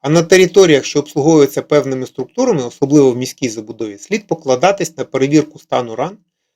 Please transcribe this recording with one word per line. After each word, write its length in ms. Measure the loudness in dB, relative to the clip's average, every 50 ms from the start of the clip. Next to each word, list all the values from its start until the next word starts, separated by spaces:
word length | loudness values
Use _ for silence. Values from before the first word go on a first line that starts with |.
А 80 | _ 0
на 140 | 0 0 2
територіях, 600 | 4 4 4 4 4 4 4 4 6 4 2 0
що 140 | -2 -4 -4
обслуговуються 640 | -4 -4 -4 -2 0 2 4 4 4 2 0 -6 -6
певними 440 | _ 0 0 0 0 -6 -8 -8
структурами, 580 | -12 _ -12 -12 -12 _ -4 -2 0 0 -2 -4
особливо 480 | -6 -6 _ -4 2 4 4 4 4 2
в 40 |
міській 320 | -2 -6 -10 -10 _ -8 -8
забудові, 500 | -8 -8 -14 -14 -12 -10 -10 -10 -10 -14
слід 280 | -10 -8 -8 -8 -4
покладатись 720 | _ -8 -8 -2 -4 -2 0 0 0 0 -2 -6 -10 _
на 80 | -12 -14
перевірку 540 | -8 _ -2 -2 2 2 2 0 0 _ -20
стану 380 | _ _ -6 -6 -4 -6 -8
РАН 220 | -8 -8 -8 -10 -16 _ _ _ _ _ _ _